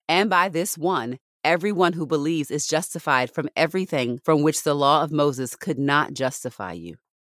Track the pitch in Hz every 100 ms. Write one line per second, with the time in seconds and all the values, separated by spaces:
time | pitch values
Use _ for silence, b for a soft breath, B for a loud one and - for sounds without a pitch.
0 | - 170 214 180 190 160 196 - 170 165
1 | 117 131 _ _ 160 170 202 185 175 170
2 | 147 156 151 165 139 151 - 156 - 165
3 | - 131 123 - 147 - 160 190 185 147
4 | 123 123 - 156 151 147 156 143 139 151
5 | 156 147 147 127 127 - - 135 139 143
6 | - 131 131 - 127 - 95 85 85 -
7 | _ _